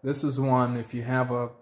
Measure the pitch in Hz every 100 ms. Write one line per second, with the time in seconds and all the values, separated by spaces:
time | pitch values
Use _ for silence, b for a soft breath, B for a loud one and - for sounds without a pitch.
0 | 135 147 151 127 135 127 123 123 113 123
1 | 117 127 123 123 120 -